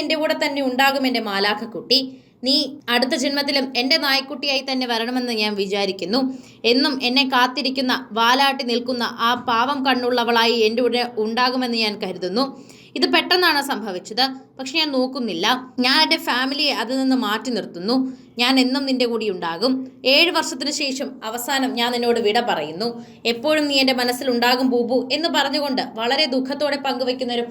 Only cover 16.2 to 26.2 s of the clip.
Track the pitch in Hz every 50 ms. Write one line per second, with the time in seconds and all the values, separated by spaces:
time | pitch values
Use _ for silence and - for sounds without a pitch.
16.2 | - 311 254 247 262 269 285 285 302 285 220 202 226 220 262 269 262 262 262 262
17.2 | 220 202 214 220 - 254 233 190 185 - - 170 175 214 254 262 262 - - -
18.2 | - - - 233 240 254 269 262 254 254 262 285 269 269 262 240 254 233 233 220
19.2 | 220 214 185 180 175 165 165 170 220 269 262 262 - - - - - 254 277 285
20.2 | 339 339 311 330 - - - - - 285 302 - 302 269 - - 285 - - -
21.2 | - 226 226 240 - 302 277 269 262 247 214 240 233 233 247 240 240 240 233 226
22.2 | 202 208 208 240 220 208 175 165 151 151 160 180 226 240 233 - - - - -
23.2 | - 226 233 233 233 302 311 311 294 285 277 277 269 262 254 254 240 247 247 -
24.2 | 285 262 233 233 240 247 254 254 269 254 240 240 233 214 262 240 - - 285 302
25.2 | 330 339 262 302 269 277 277 302 285 277 254 196 165 - - 220 226 240 269 294